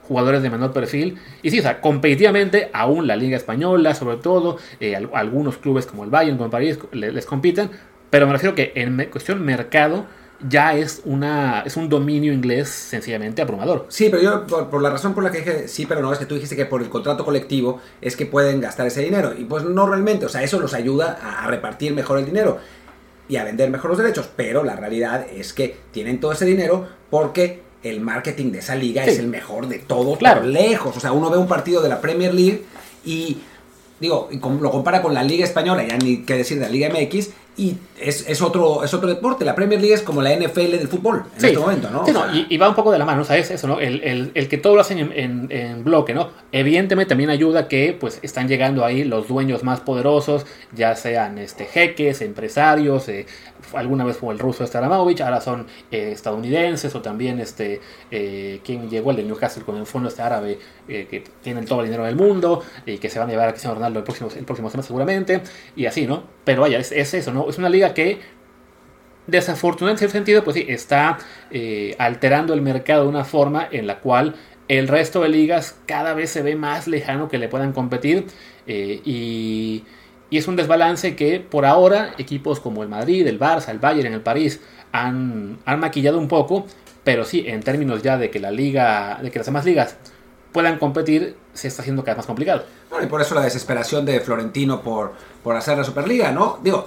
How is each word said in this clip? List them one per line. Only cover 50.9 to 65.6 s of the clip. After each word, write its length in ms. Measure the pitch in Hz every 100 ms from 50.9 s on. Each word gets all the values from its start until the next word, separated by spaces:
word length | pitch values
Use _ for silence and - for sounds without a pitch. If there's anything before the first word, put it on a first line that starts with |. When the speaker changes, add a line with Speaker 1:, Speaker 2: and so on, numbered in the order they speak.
| 113
Speaker 1:
sean, 440 | 120 117 104 104
este, 260 | 101 - 104
jeques, 560 | 170 170 170 143 135
empresarios, 880 | 107 101 110 143 156 151 147 135 120
eh, 160 | 101 - - - - -
alguna 320 | 135 123 135 123
vez 120 | 117
fue 180 | 120 107
el 40 |
ruso 240 | 127 117
este 140 | 120 120
Abramovich, 440 | 131 190 180 170
ahora 200 | 127 123
son, 240 | 131 120 113 - -
eh, 220 | 110 107
estadounidenses, 840 | 104 113 107 120 156 175 160 135
o 80 | 120
también, 380 | 110 107 127 123
este, 420 | 107 - 104 101 - - -
eh, 500 | 214 196 196 196 196
quien 240 | - 120 113
llegó, 220 | 110 127
el 80 | 120
de 60 |
Newcastle 400 | 107 - 117 117
con 140 | 107 104
el 100 | 151
fondo 220 | 131 120
este 120 | -
árabe, 380 | 120 110 104 101 - - -
eh, 200 | 107 95
que 140 | - - -
tienen 240 | 123 120 113
todo 140 | 123
el 80 | 113
dinero 180 | 117 113
del 100 | 143
mundo, 480 | 202 190 170 170 - - -
y 140 | 101
que 100 | 104
se 80 | 117
van 120 | 120
a 20 |
llevar 180 | 113 113
a 20 |
Cristiano 220 | 110 123
Ronaldo 240 | 110 117 110
el 80 | 104
próximo, 240 | 117 113 147
el 80 | 131
próximo 240 | 117 110
semestre 200 | 131 131
seguramente, 520 | 123 151 196 190 180 - -